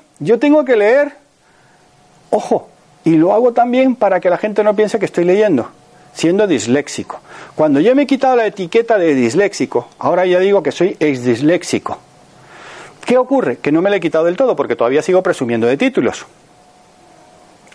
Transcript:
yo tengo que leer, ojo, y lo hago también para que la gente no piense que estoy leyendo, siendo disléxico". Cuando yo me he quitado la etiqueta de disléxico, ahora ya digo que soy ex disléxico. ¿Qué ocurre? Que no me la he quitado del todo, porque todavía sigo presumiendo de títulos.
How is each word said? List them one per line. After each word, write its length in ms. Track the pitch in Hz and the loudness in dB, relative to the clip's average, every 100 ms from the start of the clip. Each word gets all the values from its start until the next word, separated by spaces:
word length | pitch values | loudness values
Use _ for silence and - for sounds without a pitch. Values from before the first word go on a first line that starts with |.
| _ - | _ -8
yo 200 | 147 226 | -2 0
tengo 260 | 285 302 | 4 2
que 120 | 269 226 | 2 2
leer, 360 | 208 269 285 - _ _ _ _ _ _ _ _ _ _ _ | 4 2 0 -6 _ _ _ _ _ _ _ _ _ _ _
ojo, 380 | 208 - 214 - _ _ _ | -6 -2 -4 -4 _ _ _
y 120 | 165 160 | 0 2
lo 160 | 170 | 4
hago 200 | 208 247 | 4 2
también 440 | 240 240 247 262 233 | 2 2 2 0 0
para 240 | 202 185 | 0 0
que 100 | 185 | 0
la 60 | 170 | 0
gente 240 | 214 208 | -2 0
no 120 | 208 208 | 0 0
piense 220 | 208 214 | 0 -2
que 80 | 190 | -4
estoy 180 | - | -2
leyendo, 460 | 175 196 214 139 110 - _ - - | 0 2 2 0 -2 -12 _ -20 -20
siendo 340 | - 160 196 208 | -4 -2 0 0
disléxico". 760 | 135 107 135 143 - 95 - - - - | 0 0 -2 -2 -10 -12 -16 -20 -20 -12
Cuando 260 | - 156 139 | -2 0 2
yo 140 | 196 | 2
me 80 | 262 | 2
he 40 | 285 | 0
quitado 300 | 269 262 247 | 0 0 0
la 100 | 214 | 0
etiqueta 520 | - 170 226 233 214 | -4 -2 -2 0 0
de 160 | 170 | 2
disléxico, 760 | 135 120 143 202 - 127 120 - _ | 2 0 0 -2 -2 -4 -4 -6 _
ahora 280 | 135 175 185 | -2 0 0
ya 120 | 180 | 0
digo 220 | 190 196 | 2 0
que 100 | 147 | -2
soy 240 | - 180 214 | -2 -2 0
ex 240 | 151 131 | -2 -2
disléxico. 760 | 123 117 151 175 - 104 - - - _ _ - - - - - - - - | -2 0 0 0 -2 -6 -6 -12 -14 _ _ -20 -20 -20 -20 -20 -20 -12 0
¿Qué 100 | 247 | 0
ocurre? 420 | 254 269 170 120 | 2 0 -2 -4
Que 140 | 143 | -2
no 80 | 160 | 0
me 100 | 196 | 0
la 60 | 202 | 0
he 40 | |
quitado 240 | 156 160 | 0 0
del 120 | 165 180 | 0 0
todo, 180 | 262 160 | 0 0
porque 200 | 123 - | -2 -2
todavía 260 | 117 143 | 0 0
sigo 200 | 151 180 | 0 0
presumiendo 440 | 185 156 120 117 117 | 0 -2 -4 -2 0
de 100 | 139 | 0
títulos. 500 | 262 220 117 - - _ _ _ _ _ _ _ _ - - - - - - | 0 0 -2 -4 -12 _ _ _ _ _ _ _ _ -20 -20 -20 -20 -20 -12